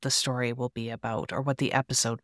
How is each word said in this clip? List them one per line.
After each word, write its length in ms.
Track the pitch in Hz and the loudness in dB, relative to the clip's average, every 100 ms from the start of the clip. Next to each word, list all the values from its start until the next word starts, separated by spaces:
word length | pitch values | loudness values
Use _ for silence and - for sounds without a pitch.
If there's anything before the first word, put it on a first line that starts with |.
the 100 | 135 | 0
story 400 | - - 123 120 | 2 2 0 0
will 200 | 120 123 120 | -2 -4 -4
be 140 | 113 | -6
about 420 | 117 117 110 - | -4 -2 -2 -2
or 100 | 175 | -2
what 180 | 139 131 | 0 0
the 120 | 143 | 2
episode 480 | 131 - 131 117 113 | 2 2 2 0 0